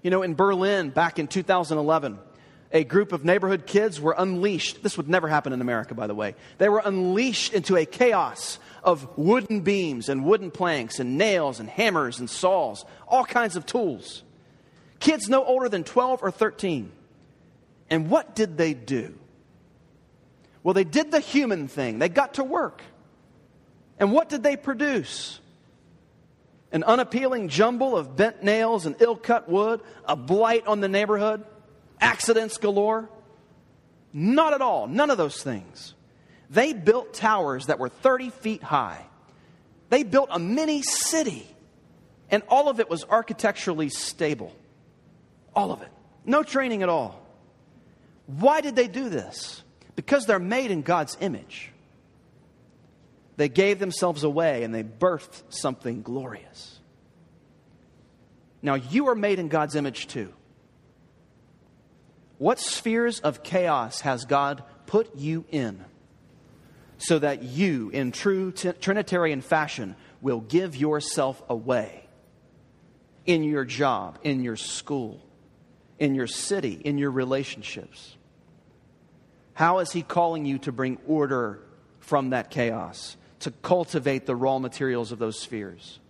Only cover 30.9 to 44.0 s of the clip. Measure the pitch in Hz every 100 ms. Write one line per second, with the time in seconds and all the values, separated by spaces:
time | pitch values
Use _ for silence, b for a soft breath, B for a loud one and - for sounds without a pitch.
30.9 | 196 208 208 214 214 214 - _ - _
31.9 | _ 233 226 - 220 220 - 208 202 208
32.9 | 220 220 - _ - _ _ _ _ _
33.9 | _ _ 143 180 277 320 277 254 165 110
34.9 | 190 294 233 151 - 139 110 90 - -
35.9 | - _ b b b b 160 285 240 160
36.9 | 240 - - 220 214 151 131 131 123 127
37.9 | - 262 254 254 - 220 214 - 147 107
38.9 | 80 - _ _ b b b b b _
39.9 | 254 240 269 277 175 170 254 311 285 262
40.9 | - - 320 269 131 - - _ _ _
41.9 | _ _ _ _ 202 - 254 294 233 220
42.9 | 165 - 226 226 208 214 - - 160 147
43.9 | -